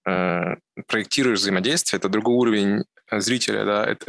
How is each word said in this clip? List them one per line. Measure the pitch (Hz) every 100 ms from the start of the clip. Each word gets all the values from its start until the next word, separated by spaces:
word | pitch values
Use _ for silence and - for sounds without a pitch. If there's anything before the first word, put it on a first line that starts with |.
| -
э, | 92 92 87 90 - _ - -
проектируешь | 110 98 139 131 104
взаимодействие, | 98 92 104 170 - 98
это | 98
другой | 107 117 120
уровень, | 120 107 101 104 - _ _
э, | 110
зрителя, | 104 123 - 107 104
да, | 104 113
это, | 110